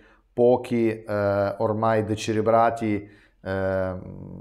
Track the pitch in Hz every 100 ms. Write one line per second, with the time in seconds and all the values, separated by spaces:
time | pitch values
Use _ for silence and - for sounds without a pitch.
0 | _ _ _ - 120 123 123 120 113 110
1 | - 104 101 101 101 98 110 107 113 110
2 | 101 107 - 110 107 113 117 117 113 104
3 | 104 - _ _ 95 95 95 95 92 92
4 | 92 95 95 92